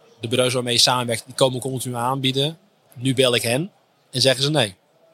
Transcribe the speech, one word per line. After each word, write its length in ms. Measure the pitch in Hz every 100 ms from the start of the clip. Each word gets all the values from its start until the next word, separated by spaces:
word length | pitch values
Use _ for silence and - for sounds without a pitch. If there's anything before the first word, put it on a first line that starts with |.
| _ -
de 80 | 113
bureaus 240 | 123 127
waarmee 220 | 127 123
je 60 | 120
samenwerkt, 420 | - 123 120 113 -
die 80 |
komen 260 | - 135 127
continu 340 | 131 131 127
aanbieden. 640 | 120 123 135 131 135 143 165 _ _ _
Nu 200 | - 131
bel 200 | 127 131
ik 80 | 120
hen 280 | 117 127 185 _ _ _ _
en 100 | 127
zeggen 220 | 131 127
ze 80 | 143
nee. 240 | 151 107 92 _ _ _